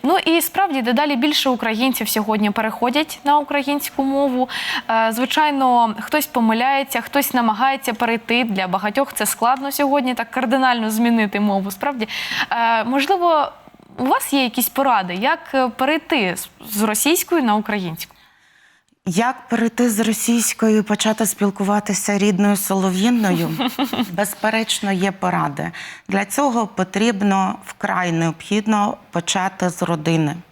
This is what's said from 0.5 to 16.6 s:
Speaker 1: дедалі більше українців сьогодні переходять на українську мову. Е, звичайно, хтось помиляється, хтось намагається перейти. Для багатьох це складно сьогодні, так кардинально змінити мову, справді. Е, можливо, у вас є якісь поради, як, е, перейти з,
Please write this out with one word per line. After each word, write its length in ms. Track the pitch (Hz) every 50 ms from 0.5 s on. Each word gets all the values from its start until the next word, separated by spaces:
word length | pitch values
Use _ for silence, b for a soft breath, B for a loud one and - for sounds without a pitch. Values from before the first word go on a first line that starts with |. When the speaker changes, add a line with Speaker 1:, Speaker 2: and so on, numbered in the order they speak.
| - - 392 381 285 269
Speaker 1:
дедалі 340 | 233 233 247 240 294 302 285
більше 340 | 233 240 302 302 - - 269
українців 600 | 254 226 - 226 220 214 240 262 240 - 226 202
сьогодні 420 | - 226 214 208 214 214 214 208
переходять 680 | 202 - 220 220 220 - - 247 247 294 311 302 - - -
на 140 | 285 294 302
українську 640 | 294 - 294 285 277 269 285 294 285 - - - 269
мову. 460 | 269 269 277 285 277 247 254 254 254 B B B B B B B -
Е, 220 | 226 226 226 226
звичайно, 840 | 220 226 254 - - 311 311 302 285 277 269 254 247 240 233 226 208 220
хтось 280 | 214 - - 302 294 -
помиляється, 760 | - 254 233 220 220 226 240 262 277 269 277 269 - 247
хтось 320 | 220 - - 277 269 - -
намагається 600 | 254 233 226 214 202 247 269 269 269 - - 233
перейти. 500 | 220 240 226 226 226 226 - 233 240 254
Для 240 | 247 202 196 190 185
багатьох 460 | 180 196 190 208 208 262 277 269 -
це 120 | - -
складно 460 | 302 - - 226 233 262 262 269 277
сьогодні, 420 | 269 - 285 277 277 285 240 254 247
так 180 | 226 233 -
кардинально 580 | - 262 254 226 262 269 262 254 247 233 220 220
змінити 500 | 220 220 240 233 233 226 214 202 - 202
мову, 320 | 202 208 196 196 190 196
справді. 360 | 196 - - 277 277 247 220 214 B B B B B B B B
Е, 320 | - 233 233 226 233 226 220
можливо, 680 | 233 254 277 269 285 403 359 349 349 330 302 277 - - - - - _ - - - - -
у 80 | 247
вас 280 | 262 349 539 - - -
є 100 | 277 262
якісь 260 | 247 - - 233 -
поради, 440 | - - 277 277 240 208 190 180 175
як, 260 | 185 214 269 330 330 - - -
е, 140 | 269 254 254
перейти 680 | 254 - 262 262 311 320 311 - 339 277 208 185 170 -
з, 120 | - - - _